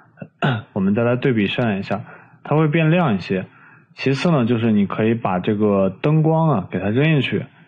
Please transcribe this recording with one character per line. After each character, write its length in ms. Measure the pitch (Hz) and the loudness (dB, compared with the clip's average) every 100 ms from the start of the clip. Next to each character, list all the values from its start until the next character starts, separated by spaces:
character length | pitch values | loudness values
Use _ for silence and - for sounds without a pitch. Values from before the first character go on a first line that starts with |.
| _ - - | _ -20 -20
<clears throat> 400 | _ 143 113 - | _ -2 -2 -6
我 80 | 104 | -2
们 140 | 95 | 0
再 100 | 107 | 2
来 100 | 120 | 0
对 200 | 127 139 | 2 0
比 120 | 113 98 | 2 0
渲 200 | - 117 | 0 -2
染 120 | 98 | -2
一 40 | |
下， 200 | 101 107 - - - - | -4 -8 -8 -20 -20 -14
它 120 | - 147 | -2 0
会 100 | 156 | 2
变 240 | 165 156 | 2 2
亮 240 | 175 156 | 2 2
一 40 | 98 | -2
些。 280 | - 92 - - - - _ | -2 -4 -6 -14 -20 -20 _
其 200 | - 135 | -6 -4
次 160 | 135 180 | 0 2
呢， 120 | 151 113 | 2 2
就 120 | 117 | 0
是 140 | 113 | 2
你 120 | 104 | 2
可 200 | 95 - | 0 0
以 100 | 110 | 0
把 240 | 113 107 92 | 0 -2 -2
这 160 | 101 | -2
个 360 | 104 107 98 95 95 | 0 2 2 0 0
灯 220 | 151 156 | 0 2
光 240 | 156 160 165 | 2 2 2
啊 200 | 107 98 | 0 -2
给 80 | 92 | -4
它 80 | 98 | -2
扔 160 | 120 | 0
进 160 | 156 151 | 2 0
去， 260 | - 95 - - | 0 -4 -6 -16